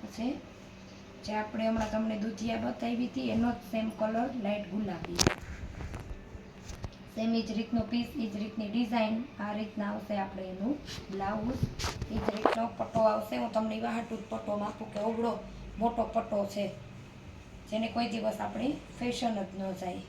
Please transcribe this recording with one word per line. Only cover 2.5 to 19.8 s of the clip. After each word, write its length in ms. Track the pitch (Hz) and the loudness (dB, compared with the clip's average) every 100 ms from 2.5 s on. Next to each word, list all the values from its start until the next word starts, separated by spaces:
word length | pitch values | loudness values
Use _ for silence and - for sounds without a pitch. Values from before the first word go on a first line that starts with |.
| 220 | 2
બતાવી 440 | 240 240 233 233 247 | 0 0 0 2 2
હતી 240 | 262 254 220 | 2 2 6
એનો 140 | 240 | 4
જ 100 | 233 - | 2 0
સેમ 160 | 226 220 - | 0 0 2
કલર 300 | 214 226 262 254 | 2 4 2 2
લાઇટ 220 | 202 208 190 | 0 0 0
ગુલાબી. 480 | 196 208 170 165 175 170 - - - - - - - - - - - - - - - - - - - | 0 0 -2 -2 4 4 4 -6 -8 -8 -6 -6 -6 -6 -8 -10 -12 -14 -14 -12 -8 -8 -10 -8 0
સેમ 180 | 226 226 | 4 4
ઈ 60 | 220 | 4
જ 20 | 214 | 0
રીતનો 240 | 226 240 - | 2 2 4
પીસ, 180 | 240 240 294 | 2 2 0
ઈ 80 | 220 | -2
જ 20 | 202 | 0
રીતની 260 | 214 - 208 | -2 -2 0
ડિઝાઇન, 480 | 226 226 233 214 226 262 - | 2 4 6 4 2 -2 -4
આ 120 | 208 208 | -2 0
રીતના 320 | 214 - 202 | -2 0 0
આવશે 280 | 208 - 202 | -2 0 0
આપણે 260 | 196 190 185 | 0 -2 -6
એનું 220 | 185 220 302 - - - | 0 0 0 -2 -8 -6
બ્લાઉઝ, 520 | 190 196 214 220 262 - - - - - | -2 0 2 0 2 0 0 -2 -2 -2
ઈ 80 | 220 | 2
જ 20 | 220 214 | 2 2
રીતનો 320 | 214 226 226 - | 0 0 -2 -2
પટ્ટો 240 | 214 226 220 | -2 4 4
આવશે. 260 | 214 - 247 | 4 0 -2
હું 100 | 233 | 0
તમને 240 | 220 220 220 | 0 0 0
એવા 180 | 233 233 | -2 -2
હાટુ 240 | 233 220 | -4 -6
જ 20 | - | -6
પટ્ટો 260 | 226 - 208 | -6 -2 -2
માપું 280 | 208 - 208 | -2 -4 -6
કે 60 | 208 220 | -2 0
અવળો 220 | 226 233 196 - - - - | 2 0 0 -4 -10 -8 2
મોટો 220 | 233 226 220 | 2 4 2
પટ્ટો 320 | 226 202 208 202 | 2 2 0 2
છે, 180 | 208 196 - - - - - - - - - - | 0 -2 -2 -12 -14 -14 -14 -14 -14 -14 -14 -4
જેને 180 | 214 226 | 0 2
કોઈ 160 | 233 233 | 2 2
દિવસ 260 | 226 214 208 | 2 0 0
આપણી 340 | - 214 254 311 - - | -2 2 2 0 -4 -2
ફેશન 380 | 240 240 240 208 | 0 2 2 2
જ 160 | 185 190 | -2 -2
ન 20 | 190 180 | -2 0